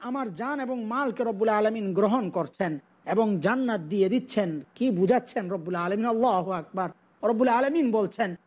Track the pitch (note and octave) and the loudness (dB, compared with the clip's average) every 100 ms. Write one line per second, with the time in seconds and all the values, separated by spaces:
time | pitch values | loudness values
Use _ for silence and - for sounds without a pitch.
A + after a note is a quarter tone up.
0 | A#3+ C4+ A#3+ D#3+ A#3+ C#4+ B3+ B3+ A3 B3 | -8 -6 -6 -6 -6 -6 -4 -6 -4 -2
1 | C#4 G#3 A#3 G3 A3 G#3+ G#3+ A3+ G3+ F3+ | -2 -2 -2 0 2 4 2 0 -2 2
2 | G3+ B3+ F#3+ F3 D3+ - F3+ D3 - _ | 2 2 0 -4 -4 -4 -4 -4 -10 _
3 | - F#3+ G#3+ F#3+ F3 B3+ B3+ G#3 D3+ G3 | -2 0 2 2 0 0 0 -2 -2 2
4 | F#3+ A#3+ - G#3 F#3 D#3 - - B3+ F3+ | 2 2 0 -2 0 -4 -8 -2 0 2
5 | F#3 B3 B3 B3 F3+ F#3+ D#3+ F3 F3 G#3 | 4 2 2 -6 -4 -6 -4 -4 -2 -2
6 | A#3 A3+ B3 F#3 F3 F3+ D#3 F#3+ F3 - | 0 2 2 2 0 -6 -6 -6 -6 -6
7 | _ - D4+ A3+ B3+ A#3 C4+ E4 C4 A3 | _ -4 0 4 4 4 2 2 2 2
8 | F#3 - G3+ E3+ | 0 -2 -4 -4